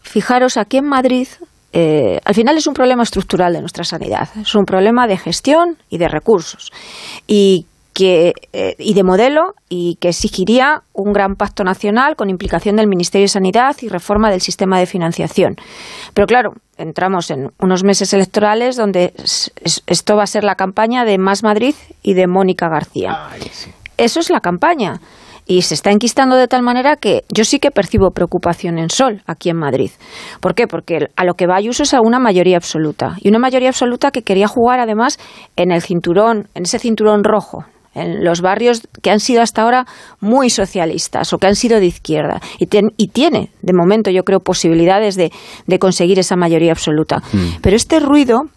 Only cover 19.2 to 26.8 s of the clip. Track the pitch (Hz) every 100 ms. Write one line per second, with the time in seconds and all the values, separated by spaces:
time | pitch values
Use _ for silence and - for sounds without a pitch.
19.2 | - - - - 170 - - 175 - 208
20.2 | 202 214 202 185 190 180 226 247 226 190
21.2 | 190 196 214 208 247 - - - - 185
22.2 | 180 185 190 185 165 156 165 - - -
23.2 | - - - - - - - - 233 320
24.2 | 339 294 180 175 311 330 185 - - -
25.2 | - - - 180 170 151 196 208 233 -
26.2 | 262 254 247 254 247 247